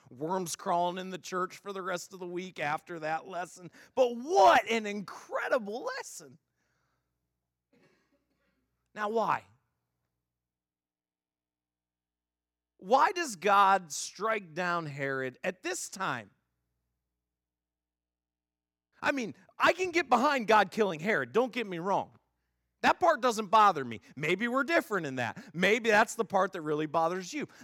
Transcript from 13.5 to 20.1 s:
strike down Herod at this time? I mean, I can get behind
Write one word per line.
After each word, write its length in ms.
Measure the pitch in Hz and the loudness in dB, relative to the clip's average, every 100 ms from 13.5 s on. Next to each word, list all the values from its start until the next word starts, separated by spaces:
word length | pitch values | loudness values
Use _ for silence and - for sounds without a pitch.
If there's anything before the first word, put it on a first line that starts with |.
| 196 196 196 170 | 4 6 4 0
strike 640 | - - - 220 220 180 | -10 -10 -6 -4 -4 -6
down 320 | 151 180 175 156 | -6 -2 -2 -4
Herod 540 | 139 139 135 131 127 | -6 -4 -4 -6 -6
at 200 | 185 190 | -8 -6
this 260 | 339 370 - | -8 -8 -10
time? 400 | 190 185 127 101 _ _ _ _ _ _ _ _ _ _ _ _ _ _ _ _ _ _ _ _ _ _ _ _ _ _ _ | -8 -6 -6 -10 _ _ _ _ _ _ _ _ _ _ _ _ _ _ _ _ _ _ _ _ _ _ _ _ _ _ _
I 100 | - | -4
mean, 220 | 277 208 - _ - | -2 -4 -10 _ 0
I 160 | 277 | 0
can 160 | 339 370 | 2 0
get 180 | 330 | -2
behind 400 | - | 2